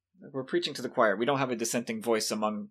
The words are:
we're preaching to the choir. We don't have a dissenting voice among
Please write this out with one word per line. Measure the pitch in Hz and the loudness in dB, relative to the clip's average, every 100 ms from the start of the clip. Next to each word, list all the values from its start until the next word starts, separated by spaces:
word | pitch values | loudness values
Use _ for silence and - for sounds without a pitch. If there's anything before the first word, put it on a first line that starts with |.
| _ _ - | _ _ -12
we're | 139 | -10
preaching | 131 175 175 | -2 -2 -2
to | 139 | -4
the | 123 | -2
choir. | - 113 98 | 4 4 4
We | 120 | 2
don't | 135 | 2
have | 131 | 0
a | 117 | -2
dissenting | 113 123 117 113 | -2 -2 -4 -4
voice | 113 110 107 | 0 0 2
among | 107 107 104 104 | 0 -2 -2 -8